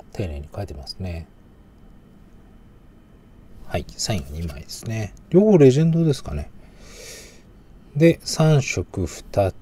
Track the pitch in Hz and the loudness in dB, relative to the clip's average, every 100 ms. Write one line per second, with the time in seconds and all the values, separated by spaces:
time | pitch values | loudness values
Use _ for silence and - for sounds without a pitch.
0 | - - 92 71 73 - 101 71 69 - | -18 -10 -8 -8 -12 -12 -12 -12 -14 -12
1 | 92 85 80 - - - - - - - | -10 -10 -14 -20 -20 -20 -20 -20 -20 -20
2 | - - - - - - - - - - | -20 -20 -20 -20 -20 -20 -20 -20 -20 -20
3 | - - - - - - - - - - | -20 -20 -20 -20 -20 -20 -8 -8 -8 -8
4 | - 101 69 76 82 73 - - 113 113 | -4 -4 -6 -8 -8 -10 -14 -12 -8 -6
5 | 104 - - 175 214 190 135 131 165 165 | -8 -10 2 4 6 8 8 6 2 2
6 | 165 131 - 76 71 - - - - - | 0 -2 -6 -10 -10 -16 -20 -20 -20 -20
7 | - - - - - - - - - 143 | -20 -20 -20 -20 -20 -20 -20 -20 -10 4
8 | 165 165 - - 156 151 131 - 87 - | 4 4 -4 0 4 4 2 -4 -6 -4
9 | 87 - - - 98 - | -6 -6 -6 0 0 -2